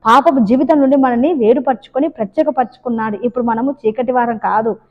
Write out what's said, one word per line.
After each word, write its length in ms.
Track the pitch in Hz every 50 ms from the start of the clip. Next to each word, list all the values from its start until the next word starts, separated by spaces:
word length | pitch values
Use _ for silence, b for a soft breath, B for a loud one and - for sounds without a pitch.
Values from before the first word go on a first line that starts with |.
| _
పాపపు 320 | 220 233 277 277 339 277 262
జీవితం 420 | 226 190 247 262 311 254 320 294
నుండి 160 | 269 262 277
మనల్ని 380 | 277 269 254 240 233 254 320 359
వేరుపరుచుకొని 720 | 269 226 208 254 285 247 277 254 - - - _ 254 294 320
ప్రత్యేకపరుచుకున్నాడు. 1080 | - - 220 196 _ 311 311 302 277 - 254 - - _ _ 254 233 226 220 220 214 185
ఇప్పుడు 220 | 247 247 - 254 233
మనము 300 | 240 226 226 247 277 269 _ -
చీకటి 260 | 220 220 - 247 254
వారం 240 | 247 247 240 233 233
కాదు 400 | 214 - 185 185 214 226 233 202 - _ _